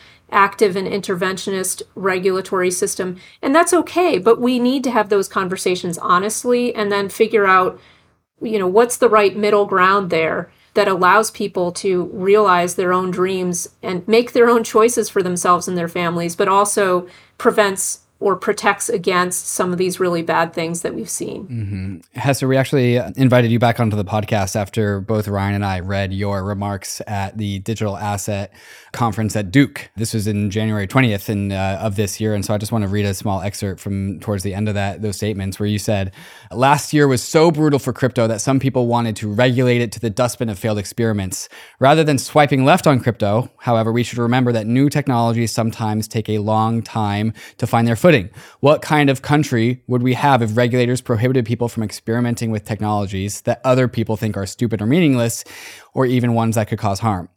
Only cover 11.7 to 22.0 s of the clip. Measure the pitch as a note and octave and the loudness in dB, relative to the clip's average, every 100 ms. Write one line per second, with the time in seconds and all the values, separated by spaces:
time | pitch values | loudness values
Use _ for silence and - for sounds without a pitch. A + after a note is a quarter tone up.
11.7 | F3 G3 F3+ E3+ G#3 F#3 G#3 G#3 F3+ F3 | -2 -2 -2 -2 -4 2 4 6 4 2
12.7 | F3 F3+ F#3 F#3 F3+ F#3 F#3+ F3+ E3+ - | 0 0 0 0 -2 -2 0 -2 -4 -8
13.7 | _ - F3+ F3+ A3+ A#3+ C4 A#3 A#3 A3+ | _ -8 -6 0 2 2 4 4 4 2
14.7 | G#3 A#3 A#3 G#3+ G3 F#3 F3 F#3+ F3 F3+ | 4 4 2 -2 -2 -2 -2 2 0 0
15.7 | F3+ E3+ F3+ F3 E3+ E3+ E3+ G3 G3 G3+ | -4 -4 -2 -2 -2 -4 -2 2 2 2
16.7 | - G3 F3+ F3+ - _ - A#3+ - G3+ | 2 2 0 -2 -18 _ -2 0 2 0
17.7 | F#3+ - - _ - G3+ F#3 - G3+ G#3 | 0 -6 -8 _ -4 -2 -2 -2 0 0
18.7 | G3 - G3 F#3+ F3+ F3+ F3+ - - F#3 | -2 -2 -2 0 0 0 -4 -8 -4 -2
19.7 | F3 F#3 F3+ F#3 E3+ E3 E3 E3 F3 E3 | 0 -2 0 -2 -2 -2 0 0 -2 -6
20.7 | E3+ - D#3 A3+ - G#3 - G3 A#2 G2+ | -4 -6 -8 -10 -8 -8 -10 -10 -8 -6
21.7 | G2+ F#2+ F2 | -6 -8 -10